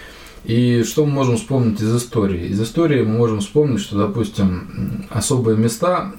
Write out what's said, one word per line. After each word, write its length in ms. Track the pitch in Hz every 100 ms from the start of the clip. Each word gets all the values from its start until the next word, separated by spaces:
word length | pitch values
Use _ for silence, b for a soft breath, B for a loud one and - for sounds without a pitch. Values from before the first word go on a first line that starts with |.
| B B B B
И 380 | - 117 123 120 113
что 200 | - 147
мы 60 |
можем 240 | 135 127 117
вспомнить 440 | - 135 117 104
из 140 | 107 120
истории? 520 | - 117 98 90 87
Из 120 | 98
истории 420 | 113 165 165 131
мы 140 | 107 110
можем 240 | 117 107
вспомнить, 400 | 101 147 147 107
что, 160 | 101 101
допустим, 1120 | 101 117 107 - 95 87 - - 98 - -
особые 460 | 113 - 127 113 107
места 560 | 113 - 180 180 98